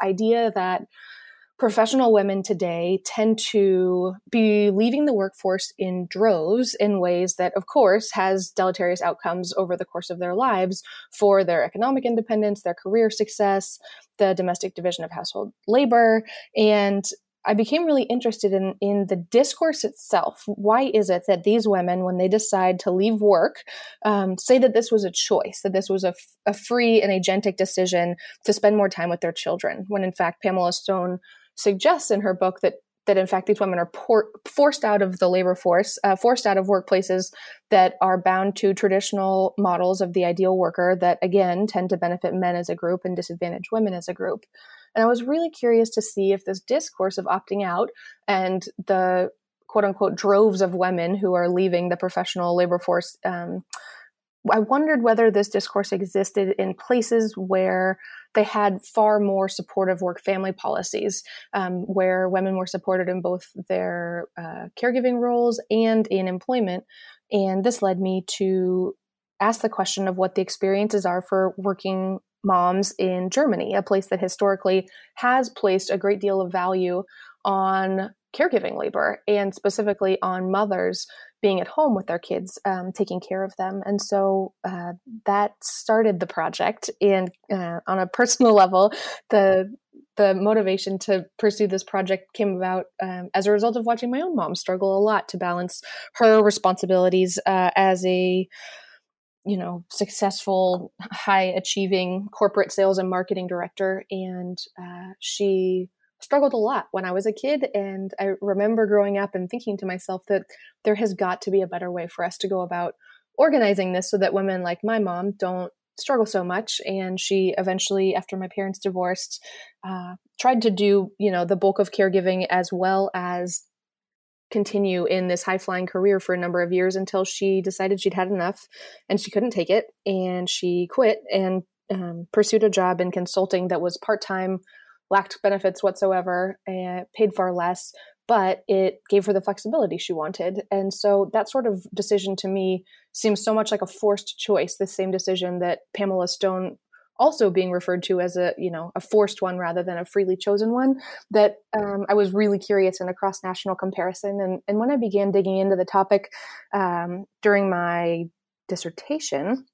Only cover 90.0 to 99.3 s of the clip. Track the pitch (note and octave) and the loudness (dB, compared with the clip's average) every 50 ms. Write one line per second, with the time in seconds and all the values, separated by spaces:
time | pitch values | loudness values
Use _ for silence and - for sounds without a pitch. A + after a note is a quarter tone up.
90 | - _ - - G#3 F#3+ F#3+ F#3 G3 G#3+ A3 A3 G3+ F#3+ F#3+ G3 - G3 G3 F#3 | -20 _ 0 2 4 4 4 2 2 2 2 2 2 0 -2 -2 -2 -6 -6 -6
91 | - - G3 F#3+ - - _ - A3+ G#3 G3+ G#3 G#3 F#3 F#3+ F#3+ - - - F#3+ | -2 -2 -2 -2 -2 -8 _ 0 0 0 2 2 0 0 0 -4 -6 -4 -4 -4
92 | F#3 F3+ F#3+ F#3 - _ _ - G#3 G3+ F#3+ F3+ F#3 F#3 F#3 F#3 - - _ - | -2 -2 -2 -4 -4 _ _ -2 -2 -2 -2 -2 -2 -2 -2 -4 -6 -8 _ -8
93 | F#3+ F#3 F3+ F3+ F3+ - - F#3+ F#3 G#3 G#3 G#3 A3 A#3 A3 B3 A3 A#3 A#3 A#3 | -8 -6 -6 -10 -10 -4 -2 0 2 4 2 4 2 0 0 0 0 -2 -2 -2
94 | B3 A#3+ B3 C#4 E4+ F#4 E4 A3 E3 D#3 F3+ - - - F#3 F#3 G3 G3 F#3+ G3 | -2 -4 -2 -2 -2 -2 -2 -2 -2 -2 -4 -6 -4 -4 -2 0 0 0 2 2
95 | G#3 G#3+ G#3+ F#3+ - - - F3 F3+ F3+ F3 F3 F3+ F3+ - - - - - - | 2 2 2 0 -2 -4 -8 -6 -4 -4 -2 -4 -4 -6 -8 -10 -12 -14 -16 -16
96 | - - - - A#3+ A3 A3 A3 G#3 G#3 G3+ - - F#3 F#3 - - F3+ F#3 F3+ | -18 -12 0 4 6 8 8 8 8 6 4 4 2 2 0 0 0 2 4 4
97 | F3+ F#3 F#3 F#3 F#3 F3+ F3+ - - F#3+ F#3+ F#3 F3+ F3 - F#3+ F#3+ F#3+ F#3 F3+ | 4 4 4 4 2 2 0 -2 0 2 2 4 4 4 6 6 6 4 4 2
98 | F#3 F#3 F#3 F3+ F#3 F#3 F#3 F#3 F#3 - - - - - - - - - - _ | 2 0 2 2 2 2 2 0 -2 -4 -8 -20 -20 -20 -20 -20 -20 -20 -20 _
99 | _ _ _ _ _ _ | _ _ _ _ _ _